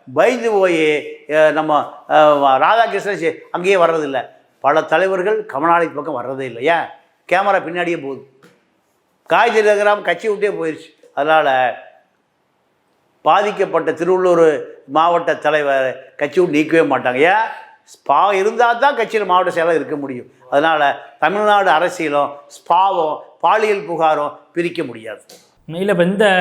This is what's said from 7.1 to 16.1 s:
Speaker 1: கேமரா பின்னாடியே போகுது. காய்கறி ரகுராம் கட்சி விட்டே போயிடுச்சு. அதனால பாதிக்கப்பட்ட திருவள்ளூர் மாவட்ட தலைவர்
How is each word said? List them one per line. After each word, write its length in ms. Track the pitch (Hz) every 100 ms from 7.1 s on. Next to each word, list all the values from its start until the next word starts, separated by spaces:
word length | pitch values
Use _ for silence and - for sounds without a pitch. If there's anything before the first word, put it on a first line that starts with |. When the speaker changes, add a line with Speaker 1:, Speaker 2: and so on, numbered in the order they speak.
| _ -
Speaker 1:
கேமரா 320 | 180 202 190
பின்னாடியே 420 | 156 175 175 165
போகுது. 200 | 135 123 - _ _ _ _ _ _ _ _ _ -
காய்கறி 380 | 170 233 220 208
ரகுராம் 340 | 202 208 208
கட்சி 260 | 190 170 220
விட்டே 200 | 196 202
போயிடுச்சு. 420 | 170 165 156 - _ -
அதனால 340 | - 151 160 143 131 123 - - _ _ _ _ _ _ _ _ _ _ _ _ _
பாதிக்கப்பட்ட 680 | 147 180 208 185 180 160 160
திருவள்ளூர் 540 | 160 170 185 180 170 160 135 - - -
மாவட்ட 480 | 147 165 170 -
தலைவர் 800 | 151 151 151 143 135 131 120 -